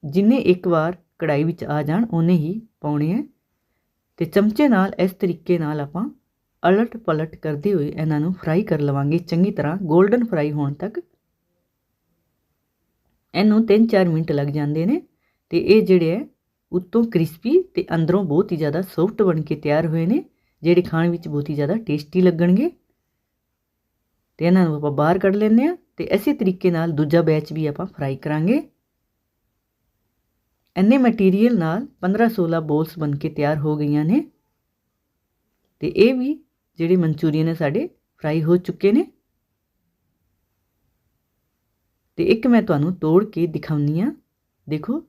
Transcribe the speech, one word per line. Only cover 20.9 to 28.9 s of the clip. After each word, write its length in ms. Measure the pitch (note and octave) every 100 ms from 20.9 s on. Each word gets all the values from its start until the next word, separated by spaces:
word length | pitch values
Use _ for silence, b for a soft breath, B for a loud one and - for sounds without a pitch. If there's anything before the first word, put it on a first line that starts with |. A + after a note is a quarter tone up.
| E3 E3+
ਵਿੱਚ 200 | E3+ E3+
ਬਹੁਤ 200 | D3 D3
ਹੀ 40 |
ਜ਼ਿਆਦਾ 200 | D3 C#3+ A3
ਟੇਸਟੀ 440 | A3+ D3 D3 F3+
ਲੱਗਣਗੇ। 500 | F3+ E3 F3 F#3+ E4 - _ _ _ _ _ _ _ _ _ _ _ _ _ _ _ -
ਤੇ 100 | E3
ਇਹਨਾਂ 180 | F#3
ਨੂੰ 120 | F3 D3+
ਆਪਾਂ 140 | D3
ਬਾਹਰ 280 | C#3+ D3+ F#3
ਕੱਢ 180 | F#3+ G3+
ਲੈਂਦੇ 300 | G#3+ A3+ D4
ਹਾਂ। 100 | F4+ _ -
ਤੇ 80 |
ਇਸੇ 280 | - G3+ B3
ਤਰੀਕੇ 360 | D4 F#3+ F#3 F#3
ਨਾਲ 220 | E3 E3+
ਦੂਜਾ 300 | D3 D3+ E3+
ਬੈਚ 300 | D#3+ D3+ D3+
ਵੀ 140 | D#3 D3+
ਆਪਾਂ 200 | D3 F#3
ਫਰਾਈ 300 | - C#3 C3+
ਕਰਾਂਗੇ। 460 | D3+ D3+ E3 C#4+ D#4 _ _